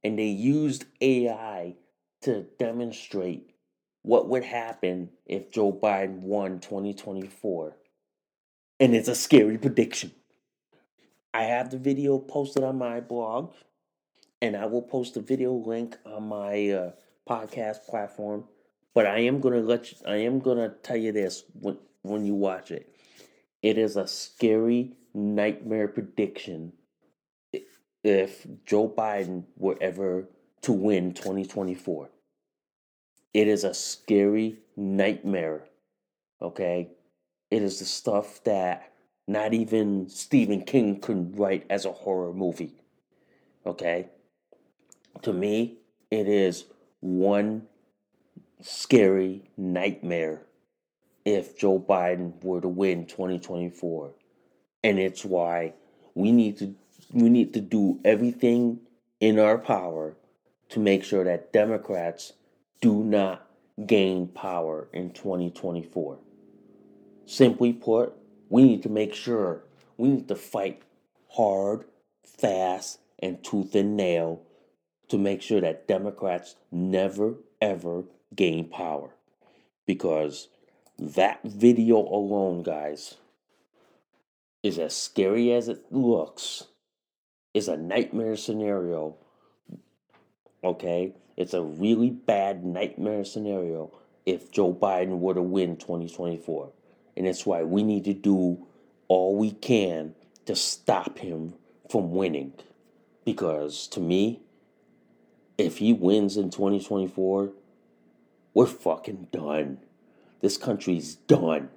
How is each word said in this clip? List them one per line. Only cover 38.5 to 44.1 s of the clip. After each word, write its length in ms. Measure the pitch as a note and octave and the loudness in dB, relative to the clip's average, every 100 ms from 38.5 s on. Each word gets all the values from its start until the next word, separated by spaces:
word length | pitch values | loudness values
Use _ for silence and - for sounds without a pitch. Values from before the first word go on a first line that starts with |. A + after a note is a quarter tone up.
| G2+ F#2 E2+ - _ _ _ - | 0 0 -4 -12 _ _ _ -4
not 280 | G#2+ G#2+ | -2 0
even 540 | A2+ A2 A2+ G#2+ G2 F#2 | 0 2 0 2 -2 -4
Stephen 540 | - - C#3+ G#2+ G2+ | -12 2 2 4 0
King 380 | - C3+ G#2+ G2+ | 2 2 2 -2
could 360 | - G2+ F2 G2+ | -2 -4 -4 0
write 300 | G2+ F#2+ - | 0 0 -2
as 160 | G2+ | -4
a 60 | G2 | -4
horror 420 | F2+ G2 F#2 F2 | -6 -4 -2 -2
movie, 440 | F2+ F#2 E2+ D#2+ - _ _ _ _ _ _ _ _ G#2 | -2 -4 -4 -10 -12 _ _ _ _ _ _ _ _ -8
okay? 420 | F2+ F2 F2 F#2 | -4 -2 -2 -4